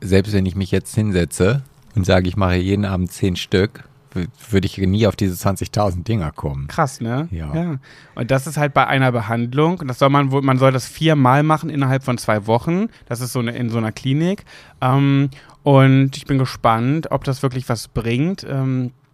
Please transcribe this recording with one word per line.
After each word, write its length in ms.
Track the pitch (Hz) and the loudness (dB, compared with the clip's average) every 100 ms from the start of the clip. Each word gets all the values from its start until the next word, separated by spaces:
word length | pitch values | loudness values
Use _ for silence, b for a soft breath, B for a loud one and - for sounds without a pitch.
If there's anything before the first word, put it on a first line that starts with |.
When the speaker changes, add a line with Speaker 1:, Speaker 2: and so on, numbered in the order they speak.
Speaker 1:
selbst 320 | 95 95 101 | 2 2 4
wenn 140 | 104 95 | 0 0
ich 100 | 90 | -2
mich 140 | 92 | -2
jetzt 240 | 95 - | -2 -2
hinsetze 680 | - 107 90 82 - 92 139 131 _ - | -2 0 0 0 2 2 2 -4 _ -6
und 120 | 110 92 | -2 2
sage, 220 | 92 92 | 2 2
ich 80 | 95 | 0
mache 180 | 92 90 | 0 2
jeden 280 | 92 101 101 | 0 0 0
Abend 260 | 92 90 | -2 -4
zehn 240 | - 101 90 | -2 -2 -2
Stück, 480 | - 95 104 - - _ _ | -2 0 0 -4 -20 _ _
w-, 120 | - 85 - - | -8 -8 -10 -2
würde 160 | 98 90 | 0 0
ich 120 | - | -2
nie 280 | 95 101 107 | 0 2 2
auf 80 | - | 2
diese 200 | 98 87 | -2 0
zwanzigtausend 720 | 101 95 - - 104 87 82 | -2 -2 -4 -2 -2 -2 -4
Dinger 220 | 113 78 | -4 -4
kommen. 340 | - 73 69 69 | -6 -6 -6 -6
Speaker 2:
Krass, 320 | - 143 - | -2 -2 -2
ne? 280 | 113 123 165 | -6 -4 -6
Speaker 1:
Ja. 240 | 85 78 | -8 -6
Speaker 2:
Ja. 220 | 160 175 135 B B B | -4 -4 -6 B B B
Und 160 | - 117 | -8 -2
das 160 | 135 139 | -2 -2
ist 100 | 151 | -2
halt 160 | 147 | 0
bei 140 | 139 131 | 0 2
einer 260 | 135 131 | 2 2
Behandlung. 680 | 120 107 117 120 131 156 180 | 0 -2 -2 -2 0 0 -2
Und 80 | 135 | -6
das 100 | 120 | 0
soll 100 | 139 | 2
man 200 | 143 139 | 4 2
wohl, 100 | 135 | 0
man 160 | 135 131 | 0 2
soll 140 | 135 | 2
das 140 | 131 - | 2 -4
viermal 560 | - 160 151 127 135 | -2 2 4 4 4
machen 260 | 151 156 165 | 4 0 -2
innerhalb 320 | 147 135 135 | -2 0 0
von 140 | 135 120 | -2 -4
zwei 300 | - 107 104 | -2 -2 0
Wochen. 400 | 117 160 175 220 b - | 0 0 -2 -2 b -10
Das 140 | 120 | -8
ist 120 | 127 | -4
so 80 | 127 | -4
eine, 100 | 117 | -4
in 160 | 120 120 | -4 -4
so 80 | 117 | -2
einer 140 | 110 | -4
Klinik. 520 | - 131 139 170 202 - B B - | -4 -2 0 0 -2 -8 B B -4
Ähm, 480 | 127 135 139 139 139 135 B - | 0 2 4 2 0 -4 B -6
und 540 | - 135 135 135 135 135 | 4 6 8 6 4 -2
ich 80 | |
bin 140 | - 139 | -2 -2
gespannt, 720 | 127 - 117 113 123 156 156 | -2 0 2 2 0 -2 -4
ob 140 | 135 | -4
das 180 | - 131 | -4 -2
wirklich 260 | 135 131 123 | -4 -4 -4
was 200 | 113 - | -6 -6
bringt. 580 | - 117 120 160 190 - | -6 -2 0 -2 -4 -6
Ähm, 440 | 135 131 127 123 - _ | -4 -2 -2 -4 -8 _